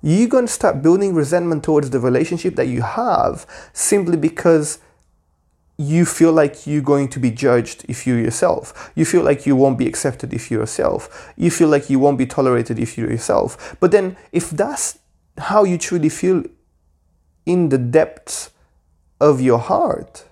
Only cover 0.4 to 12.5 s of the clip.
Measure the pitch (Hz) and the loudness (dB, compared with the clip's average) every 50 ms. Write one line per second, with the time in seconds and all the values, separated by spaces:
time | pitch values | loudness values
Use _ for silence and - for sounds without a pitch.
0.4 | 247 233 - - - 202 - 143 135 160 175 190 202 196 180 160 147 135 160 180 | 2 0 -4 0 0 0 0 2 2 4 4 4 2 0 0 0 0 0 0 -2
1.4 | 175 170 160 151 - - 156 147 147 131 120 131 117 127 123 127 156 - 175 170 | 0 0 -4 -2 0 0 2 2 0 0 -4 -2 0 2 2 2 0 0 -4 -4
2.4 | - 185 - - 131 127 123 120 117 - - - 240 247 185 - - - - - | -4 -4 -2 -2 -2 -2 -2 -4 -4 -4 -4 -4 -2 0 0 0 0 0 -2 -6
3.4 | - _ - - - - _ - - - 208 202 190 170 175 160 143 165 165 - | -14 _ -20 -20 -20 -18 _ -6 -2 0 0 0 2 0 -2 0 0 -2 -4 0
4.4 | - 175 165 160 151 151 - - _ _ _ _ _ _ _ _ _ _ _ _ | 2 4 4 4 2 -2 -8 -12 _ _ _ _ _ _ _ _ _ _ _ _
5.4 | _ _ _ _ _ _ _ - 151 143 156 170 175 165 - - 160 165 160 160 | _ _ _ _ _ _ _ -8 -4 0 2 2 2 2 2 2 4 4 6 4
6.4 | 151 143 147 - - 143 147 147 139 135 143 143 139 131 - 135 123 123 107 117 | 2 2 0 -8 -8 -4 -4 -2 2 2 2 2 2 -2 -4 -2 -2 -2 -2 0
7.4 | 131 135 123 123 110 - - - - - 123 - - 127 123 117 113 - - - | 0 2 2 2 0 -2 -10 -16 -12 -10 -10 -6 -2 -2 0 0 0 -2 -2 0
8.4 | - 175 - - - - - - - - _ - 160 - - 175 110 135 143 143 | 0 0 0 0 -4 -12 -18 -20 -20 -12 _ -2 -2 2 2 2 2 2 0 0
9.4 | - 143 139 131 135 139 131 120 131 113 - - - 143 123 - - 127 - - | 0 0 2 2 2 2 2 0 -2 -4 -4 -4 -6 -6 -6 -6 -12 -10 -10 -10
10.4 | - - 117 107 110 - - - - - - - - - - - - - - - | -8 -6 -4 -4 -4 -6 -6 -2 -2 -2 -2 -4 -8 -12 -20 -20 -20 -20 -8 -2
11.4 | - 170 165 - 170 156 151 139 - - 139 135 135 143 143 127 131 123 - - | -2 -2 2 2 2 4 4 2 0 0 0 2 2 2 2 2 -2 -4 -2 0
12.4 | 135 127 | 0 2